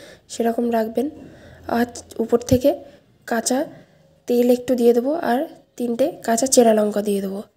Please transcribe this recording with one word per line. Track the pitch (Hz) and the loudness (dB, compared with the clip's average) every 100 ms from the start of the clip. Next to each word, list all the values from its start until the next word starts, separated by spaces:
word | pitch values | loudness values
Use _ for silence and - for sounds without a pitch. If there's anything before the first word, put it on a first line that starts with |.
| - - - | -20 -20 -10
সেরকম | - 233 226 233 | -4 -2 -2 -2
রাখবেন। | 226 220 240 294 - - - - - - | -2 -2 -2 -4 -8 -20 -20 -20 -16 -4
আর | 233 247 - - - | -2 -2 -6 -12 -8
উপর | 226 233 - | -2 -2 0
থেকে | 247 285 - - - _ _ - | 2 2 0 -6 -20 _ _ -6
কাঁচা | 233 - 262 320 - _ _ _ _ - | -4 -2 -2 -4 -12 _ _ _ _ -2
তেল | 240 247 | 2 4
একটু | 247 247 | 2 0
দিয়ে | 247 233 | 2 4
দেবো | 240 262 320 | 4 0 -2
আর | 240 247 320 - _ - | -2 -2 -4 -12 _ -8
তিনটে | 240 233 294 - | -4 -2 -2 -2
কাঁচা | - 226 262 | -2 0 2
চেরা | 254 226 | 4 6
লঙ্কা | 214 208 208 | 4 2 -2
দিয়ে | 208 202 | -2 -2
দেবো। | 196 196 - | -4 -10 -14